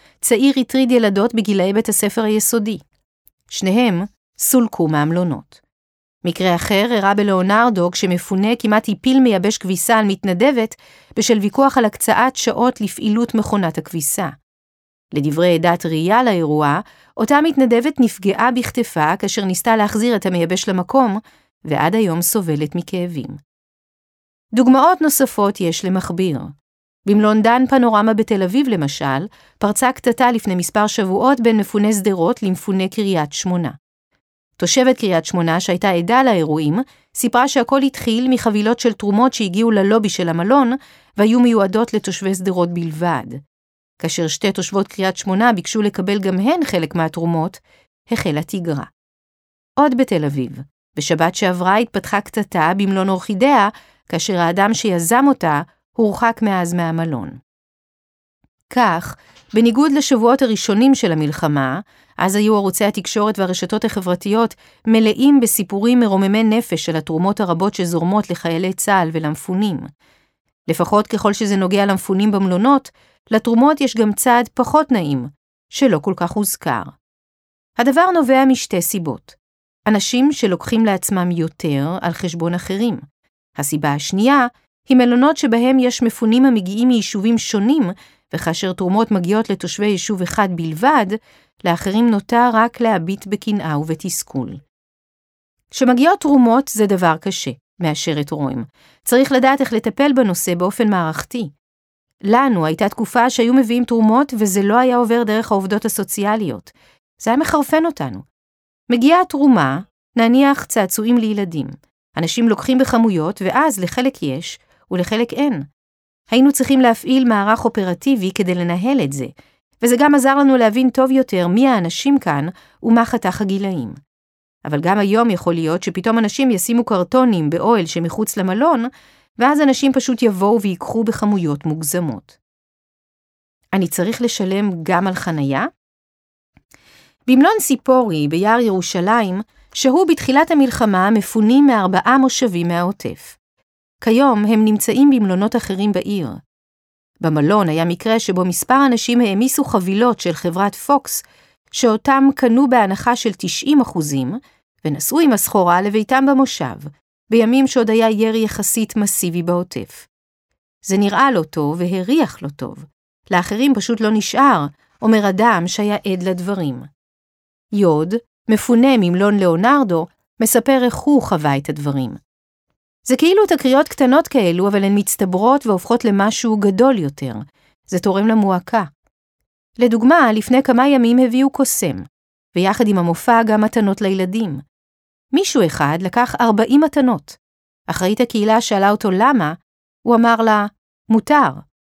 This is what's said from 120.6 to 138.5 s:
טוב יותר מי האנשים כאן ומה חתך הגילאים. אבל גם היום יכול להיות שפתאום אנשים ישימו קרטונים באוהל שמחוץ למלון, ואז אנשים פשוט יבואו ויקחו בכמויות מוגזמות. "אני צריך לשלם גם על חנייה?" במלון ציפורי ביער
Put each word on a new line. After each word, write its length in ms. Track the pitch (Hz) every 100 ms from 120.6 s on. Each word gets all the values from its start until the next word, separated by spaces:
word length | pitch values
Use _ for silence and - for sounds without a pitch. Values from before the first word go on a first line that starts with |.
| 226 220 254
טוב 200 | 262 262
יותר 380 | 262 262 185 175
מי 200 | 202 269
האנשים 500 | 233 170 - 277 277
כאן 280 | 190 143 156 - _ _
ומה 220 | 233 226
חתך 360 | 233 233 190 -
הגילאים. 540 | 196 190 196 175 113 - _ _ _ _ _ _
אבל 160 | 156 147
גם 180 | 175 208
היום 320 | 202 214 233
יכול 240 | 175 175
להיות 280 | 170 160 175
שפתאום 360 | 196 180 202 226
אנשים 320 | 214 - 269
ישימו 340 | 196 - 240
קרטונים 640 | 233 196 180 254 254 185 151
באוהל 360 | 170 196 233 165
שמחוץ 500 | 175 170 - 214 214
למלון, 480 | 185 185 311 277 233 - _ _ _ -
ואז 220 | 254 294
אנשים 320 | 285 254 277
פשוט 300 | 262 - 247
יבואו 380 | 233 185 196 233
ויקחו 440 | 196 180 - 226
בכמויות 640 | 220 214 214 208 165 143 160
מוגזמות. 720 | 156 156 180 165 107 - _ _ _ _ _ _ _ _ _ _ _ _ _ _
"אני 160 | 190 175
צריך 340 | - 180 233
לשלם 480 | 240 - 190 196 208 170
גם 240 | 160 175 190
על 80 |
חנייה?" 520 | 185 - 156 139 135 247 - _ _ _ _ _ _ _ _ _ _ _ _ _ _ -
במלון 300 | 254 320 440
ציפורי 720 | - 262 - 254 226 156 147
ביער 320 | 160 202